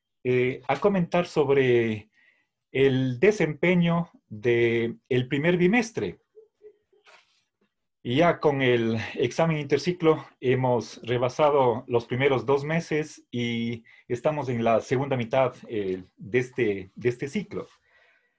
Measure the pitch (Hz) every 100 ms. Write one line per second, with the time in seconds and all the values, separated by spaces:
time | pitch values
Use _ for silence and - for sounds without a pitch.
0 | _ _ 127 123 127 131 - - 202 190
1 | 170 175 170 160 139 139 127 120 113 107
2 | - _ _ _ _ _ _ 135 139 131
3 | 131 123 196 208 156 151 175 180 170 170
4 | 170 _ _ 107 120 120 117 117 113 -
5 | - 127 127 143 165 180 180 240 233 -
6 | 92 - _ - - _ - _ _ 403
7 | _ - _ _ _ _ _ _ _ _
8 | 123 131 170 160 156 139 127 120 113 113
9 | 104 - 123 - 165 151 135 143 180 175
10 | 160 156 - _ 127 127 127 120 104 -
11 | - 123 127 - 147 143 123 113 - 117
12 | - 123 139 131 117 139 147 165 - 151
13 | 220 - _ 123 120 117 117 117 - -
14 | - 120 151 151 131 117 113 110 - 127
15 | 139 127 113 135 127 - - 110 95 92
16 | 92 - 104 123 127 - 107 98 95 -
17 | 120 120 110 208 - 92 - _ _ _
18 | _ _ _